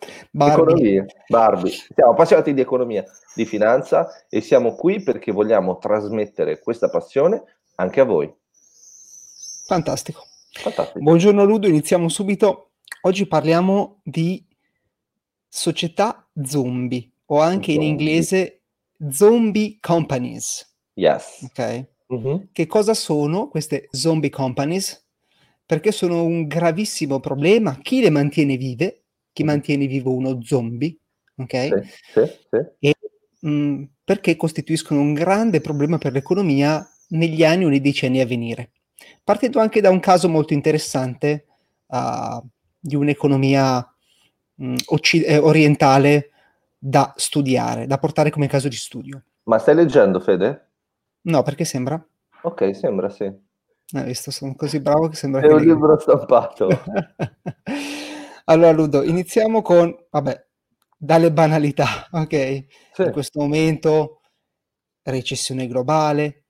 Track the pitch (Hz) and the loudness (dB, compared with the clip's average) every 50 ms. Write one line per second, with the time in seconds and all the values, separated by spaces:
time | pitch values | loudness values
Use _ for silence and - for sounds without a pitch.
0 | - - - - - _ - 147 143 147 151 165 160 160 170 160 123 101 98 98 | -20 -20 -20 -20 -20 _ -2 0 2 4 4 4 4 4 4 4 4 2 2 2
1 | 98 - - _ _ - 113 113 113 107 98 90 90 85 - - - - - - | -2 -4 -10 _ _ 0 2 4 4 4 2 0 -2 -4 -6 -8 -14 -4 2 4
2 | 139 117 - - 165 - 190 156 - 156 139 131 127 - 131 127 123 117 107 95 | 6 6 6 6 4 6 4 4 4 2 0 -2 -2 -2 -2 -4 -2 -4 -6 -6
3 | - - _ _ _ _ - 113 110 - 110 101 107 113 123 139 143 - 151 - | -8 -10 _ _ _ _ -8 -6 -6 -4 -2 0 2 2 2 2 0 0 0 0
4 | 165 - - - _ _ - 110 - - 143 123 120 113 113 - - 180 208 208 | 0 -2 -8 -20 _ _ -6 -6 0 2 2 4 4 2 -2 -2 -2 -2 -2 -2
5 | - 135 110 - - 113 95 101 107 110 110 98 92 92 90 - - 104 104 107 | -2 -4 -4 -4 -4 -4 -2 0 0 2 2 2 0 0 -4 -4 -4 -2 -2 -2
6 | 104 101 113 107 104 101 _ - 80 76 78 - - 120 117 - - - - 90 | -2 -4 -4 -6 -6 -6 _ -4 -4 -4 -4 -6 -6 -8 -4 0 2 2 2 2
7 | - - - 135 151 185 226 233 - _ _ _ _ _ _ - 92 92 - 135 | 0 -2 0 0 2 2 0 -2 -6 _ _ _ _ _ _ -6 -4 0 2 2
8 | 131 117 95 76 73 - - _ _ _ _ _ _ _ _ _ _ _ _ _ | 2 4 2 -2 -2 -4 -8 _ _ _ _ _ _ _ _ _ _ _ _ _
9 | _ _ - - _ _ _ - - - - - - - 190 170 160 151 139 - | _ _ -20 -20 _ _ _ -20 -20 -20 -20 -12 -6 -4 -4 -2 -2 -4 -6 -8
10 | - - - - - _ _ _ _ _ - - - - - - - - - - | -8 -12 -14 -16 -18 _ _ _ _ _ -14 -10 -10 -8 -6 -6 -6 -6 -6 0
11 | 143 156 170 165 185 208 202 202 202 202 220 214 202 190 156 151 - - 185 175 | 4 4 6 6 6 6 6 6 6 4 4 2 2 2 2 2 2 2 0 0
12 | 165 165 - - 196 202 196 - 214 190 - - _ _ _ _ _ - - _ | 0 0 -4 -4 -4 -4 0 2 2 0 0 -2 _ _ _ _ _ -20 -10 _
13 | - 185 190 196 196 - 160 151 147 160 165 170 185 190 196 202 180 - _ _ | 0 0 0 0 0 0 0 0 2 2 2 2 2 2 2 0 -2 -4 _ _
14 | - 160 - 160 165 175 185 - _ _ _ _ _ _ _ _ _ _ _ _ | -14 -8 -4 -2 -2 -2 -4 -6 _ _ _ _ _ _ _ _ _ _ _ _
15 | _ _ _ _ _ _ _ _ _ _ - - - 175 - - 180 160 - - | _ _ _ _ _ _ _ _ _ _ -12 -6 -4 -4 -4 -4 -4 -4 -2 -2
16 | 202 240 - - _ _ - 156 135 131 151 143 123 123 123 123 123 120 127 123 | -2 -2 -4 -8 _ _ -12 -10 -8 -6 -4 -4 -2 -2 -4 -4 -4 -4 -6 -6
17 | 117 _ _ _ _ - 147 147 156 170 185 196 - 170 147 151 151 151 151 143 | -8 _ _ _ _ -2 0 2 2 2 0 -2 -2 -2 -2 0 0 -2 -2 -2
18 | 151 156 156 170 160 - 190 190 180 - - _ _ _ _ _ _ _ _ - | -2 0 0 0 0 0 -2 -2 -2 -4 -8 _ _ _ _ _ _ _ _ -12
19 | 156 143 135 - 202 214 233 233 226 214 196 214 214 208 - _ - - 170 165 | -12 -8 0 4 4 4 6 4 2 0 0 -2 -2 -4 -6 _ -4 -2 0 0
20 | 151 - 135 123 123 120 110 113 - - - - - _ _ _ _ _ - 101 | 0 -2 -4 -6 -6 -8 -10 -12 -12 -12 -12 -12 -14 _ _ _ _ _ -4 0
21 | 87 76 - - - - - - 131 127 _ 131 117 113 117 123 131 - _ _ | 2 2 2 0 -4 -14 -20 -20 -20 -14 _ -6 -6 -6 -6 -8 -12 -14 _ _
22 | _ - 127 117 117 135 151 190 - - - - 160 160 - 214 202 214 220 - | _ -12 -10 -8 -6 -6 -6 -6 -8 -8 -6 -6 -4 -2 0 0 0 0 -2 -2
23 | - - 156 147 147 151 170 202 262 - - 156 156 - 147 131 - _ 139 127 | -2 -4 -2 -2 -2 -2 -4 -4 -6 -6 -8 -8 -8 -6 -8 -8 -8 _ -8 -4
24 | 147 165 208 160 143 139 - 139 135 127 123 147 139 151 180 196 190 - - - | -2 0 0 0 -2 -4 -4 -4 -6 -4 -4 -4 -4 -4 -4 -4 -6 -8 -12 -16
25 | _ _ _ _ _ _ _ _ _ _ _ _ _ - 160 160 160 214 208 - | _ _ _ _ _ _ _ _ _ _ _ _ _ -4 -4 -2 -2 -2 -2 -2
26 | 190 175 170 170 170 165 170 170 160 143 151 170 175 165 160 196 214 - - - | -2 -2 0 0 -2 -2 -2 -2 -4 -4 -2 -2 0 0 0 -2 -4 -6 -6 -6
27 | 160 135 135 131 - 147 135 135 147 180 220 233 214 151 127 - - - 262 262 | -4 -4 -4 -4 -4 -6 -4 0 2 2 2 2 2 -2 -4 -6 -6 -4 0 2
28 | 233 165 151 143 147 143 - 170 143 139 135 123 135 131 120 120 175 208 - _ | 2 2 2 2 0 0 0 0 0 0 0 -2 -4 -6 -4 -4 -4 -6 -6 _
29 | _ _ _ _ _ _ - - 147 156 147 147 - - 143 139 139 131 135 139 | _ _ _ _ _ _ -8 -4 -2 -2 -2 -2 -2 -2 -2 -2 -2 -2 -4 -4
30 | 123 131 127 127 131 131 131 123 113 - 147 123 113 113 120 120 147 170 156 _ | -4 -4 -4 -2 -4 -4 -6 -6 -4 -2 -2 -2 -2 -4 -6 -6 -6 -6 -8 _
31 | _ _ _ _ _ _ _ - 127 - 131 - 135 151 - 196 - - - - | _ _ _ _ _ _ _ -14 -10 -6 -4 -4 -2 -2 -2 -4 -4 -6 -16 -20
32 | _ - - 110 127 175 - _ _ _ - 120 - - _ _ 143 147 151 _ | _ -4 0 0 0 0 -2 _ _ _ -4 -4 -4 -6 _ _ 0 0 0 _
33 | 427 - _ _ _ _ _ _ - 151 147 147 147 143 139 139 143 - _ _ | -4 -18 _ _ _ _ _ _ -6 -4 -2 -2 -2 -4 -4 -6 -10 -14 _ _
34 | _ - 196 - - 175 160 - 170 156 - 151 143 - 160 156 - - 151 143 | _ -4 -4 -2 0 -2 -2 0 -2 -6 -6 -6 -6 -4 -4 -4 -2 -2 -2 0
35 | 143 147 151 147 170 185 196 214 233 226 175 147 - 160 147 143 147 160 170 156 | 0 0 0 0 0 0 0 0 0 0 0 -2 -2 -4 -4 -2 -2 -2 -2 -2
36 | - 139 123 139 - - 180 202 196 156 139 139 143 151 156 151 - _ _ _ | -2 -4 -4 -4 -2 -2 -2 0 0 0 2 2 2 0 0 -2 -6 _ _ _
37 | _ - 170 160 165 165 160 160 160 156 170 190 180 151 139 139 135 143 135 - | _ -6 -4 -2 -2 0 2 4 4 4 4 4 2 2 2 2 2 0 -2 0
38 | 139 127 131 131 127 117 123 117 117 117 113 - 120 - _ _ _ _ _ _ | -2 0 0 0 0 0 -2 -6 -6 -6 -8 -10 -12 -14 _ _ _ _ _ _
39 | - - - _ _ - 214 - 262 240 - 226 220 214 - 214 202 190 185 180 | -20 -20 -20 _ _ -2 -2 0 0 0 2 2 0 2 2 4 4 4 4 4
40 | - 196 180 175 190 175 160 156 147 - 156 143 - 156 151 151 - - - 135 | 4 4 4 4 4 2 2 0 0 0 -2 -2 0 0 0 -2 -2 -4 -6 -4
41 | 131 127 123 - 151 147 151 143 - _ _ _ _ _ _ _ _ - 127 123 | -4 -6 -6 -4 -4 -4 -4 -4 -8 _ _ _ _ _ _ _ _ -10 -8 -6
42 | 127 123 123 123 117 113 120 117 127 120 _ _ _ _ _ _ - 135 147 143 | -4 -4 -6 -6 -8 -8 -10 -12 -14 -18 _ _ _ _ _ _ -10 -4 -2 -2
43 | 143 147 143 - - 139 139 135 135 135 139 135 135 131 127 123 120 _ _ _ | 0 0 0 0 0 0 2 2 2 2 2 2 2 2 0 -2 -4 _ _ _
44 | _ _ _ _ _ _ _ _ _ _ _ - 135 127 127 123 - - 156 151 | _ _ _ _ _ _ _ _ _ _ _ -12 -8 -8 -6 -6 -4 -2 -2 -2
45 | - - - 160 - - 147 151 151 156 160 160 151 147 147 - 156 135 131 139 | 0 0 0 0 2 2 2 4 4 4 4 6 4 4 4 4 4 4 6 6
46 | 135 143 147 147 143 _ _ _ _ _ _ _ _ _ _ _ 139 135 127 143 | 4 4 2 2 0 _ _ _ _ _ _ _ _ _ _ _ -4 0 0 2
47 | 135 - - - - - - 147 139 131 127 120 117 117 120 117 120 135 135 - | 0 0 -4 -8 -8 -4 -2 -2 0 0 0 0 -2 -2 -6 -6 -4 -4 -4 -2
48 | 165 151 - 160 147 156 - 147 143 - 143 139 123 139 113 - - - - 123 | -4 -2 0 0 0 0 0 -2 -2 -2 -2 -2 -2 -4 -8 -10 -12 -14 -14 -16
49 | 123 135 139 131 - _ _ _ - 107 110 110 - 151 151 165 170 143 131 131 | -16 -16 -18 -20 -20 _ _ _ -2 0 0 2 4 4 4 4 4 4 4 4
50 | 104 98 92 90 - 110 95 87 98 127 147 - _ _ _ _ _ _ _ _ | 4 4 2 0 0 0 0 0 0 -2 -2 -6 _ _ _ _ _ _ _ _
51 | _ _ _ _ - 170 170 - - 147 135 - 165 - - 127 123 131 156 165 | _ _ _ _ -4 -2 0 0 0 -2 -4 -6 -6 -6 -6 -6 -6 -6 -6 -8
52 | - _ _ _ _ _ _ _ - 170 170 - 98 196 196 - - 131 101 92 | -10 _ _ _ _ _ _ _ -10 -8 -4 -2 -2 -2 -2 -2 -4 -4 -4 -4
53 | 92 101 - - 104 98 98 - _ _ _ _ _ _ _ _ _ - - 135 | -4 -6 -6 -8 -10 -10 -10 -14 _ _ _ _ _ _ _ _ _ -12 -10 -8
54 | 131 123 123 - - 143 - - 139 135 131 - 156 143 156 147 131 151 147 156 | -8 -8 -10 -10 -12 -12 -12 -12 -10 -12 -10 -8 -8 -6 -6 -4 0 0 0 0
55 | 160 160 156 - - 139 135 135 147 151 156 151 156 165 160 151 151 151 156 151 | 0 -2 -4 -6 -6 -4 0 4 6 6 6 8 6 6 4 6 6 4 4 4
56 | - - 139 131 - - 127 117 - - - - 101 185 170 - - 185 214 196 | 4 2 2 2 2 2 2 2 2 0 -4 -2 0 0 0 0 -2 -6 -8 -8
57 | 160 - _ - 156 - _ _ - 180 - _ - - 277 285 285 294 294 - | -8 -8 _ -10 -10 -10 _ _ -14 -14 -14 _ -12 -10 -10 -10 -10 -10 -12 -14
58 | - - - - - - - - _ - 160 165 170 165 156 160 156 151 143 139 | -14 -14 -16 -16 -18 -20 -20 -6 _ 2 4 6 6 6 6 4 2 0 0 0
59 | 143 165 165 180 170 - - 220 220 220 226 220 - - 175 175 170 170 170 - | 0 0 0 -2 -2 -2 0 0 0 0 0 -2 2 4 4 4 4 2 0 -8
60 | _ _ - 147 139 139 120 - _ _ _ _ _ _ _ _ _ _ _ - | _ _ -6 -4 -4 -4 -6 -8 _ _ _ _ _ _ _ _ _ _ _ -8
61 | 156 139 160 165 165 165 147 165 160 151 160 156 147 147 139 - 139 113 110 - | 0 2 4 4 4 4 4 4 2 4 2 2 0 0 0 -2 -2 -2 -4 -6
62 | - - 180 160 156 - 160 143 131 131 135 135 135 _ _ _ _ _ _ - | -10 -8 -6 -6 -4 -2 -2 -2 -2 -2 -6 -8 -10 _ _ _ _ _ _ -4
63 | 185 147 - 151 127 - - 147 147 143 151 160 160 160 156 156 - 160 156 156 | -2 -2 -2 -4 -8 -6 -6 -4 -4 -2 0 0 2 0 0 0 0 2 2 2
64 | 151 151 - _ _ _ _ _ _ _ _ _ _ _ _ _ _ _ _ _ | 0 -2 -8 _ _ _ _ _ _ _ _ _ _ _ _ _ _ _ _ _
65 | - 127 131 131 - - 135 - - - 131 131 127 120 127 127 123 143 156 156 | -8 -6 -6 -6 -6 -6 -8 -8 -8 -8 -8 -8 -8 -6 -6 -4 -2 0 0 0
66 | 151 151 147 147 151 147 - _ _ | 0 0 0 -2 -2 -4 -6 _ _